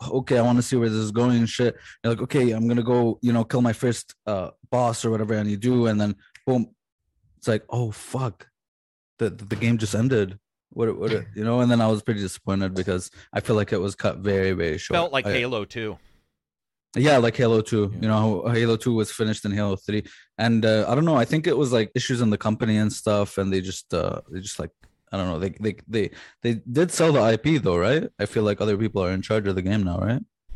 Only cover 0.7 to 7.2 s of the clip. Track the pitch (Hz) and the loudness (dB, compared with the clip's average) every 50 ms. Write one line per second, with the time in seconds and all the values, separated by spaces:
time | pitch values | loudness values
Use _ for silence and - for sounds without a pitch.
0.7 | 131 120 117 113 110 110 110 107 104 117 123 123 120 117 113 113 - - 123 113 | 2 2 2 2 0 0 -2 -2 0 2 2 4 4 2 2 0 0 0 0 0
1.7 | - - - - - _ - 117 113 101 123 - - 139 123 117 110 113 113 117 | 0 -4 -12 -20 -12 _ -4 -2 -2 -2 -2 0 2 2 2 2 2 2 0 0
2.7 | 120 120 110 123 123 120 120 113 104 - 120 120 117 117 113 - - 123 123 117 | 0 0 0 2 2 2 2 2 0 0 0 2 2 2 2 0 0 2 2 2
3.7 | 110 - 131 123 113 - - - - _ - 107 101 92 87 - - _ _ - | 0 0 0 -2 -2 -2 -6 -16 -18 _ -6 -4 -4 -4 -4 -8 -10 _ _ -4
4.7 | 123 123 123 117 113 - - 113 110 107 110 107 110 107 104 104 104 98 113 127 | 0 0 0 0 0 -2 -2 -2 0 0 -2 -2 -2 0 0 -2 -2 -2 0 2
5.7 | 127 120 117 113 104 104 104 104 101 - _ _ _ - - 131 127 120 107 - | 2 4 4 2 2 2 0 0 -2 -6 _ _ _ -8 -2 0 0 0 0 -4
6.7 | _ _ _ _ _ _ _ _ _ _ | _ _ _ _ _ _ _ _ _ _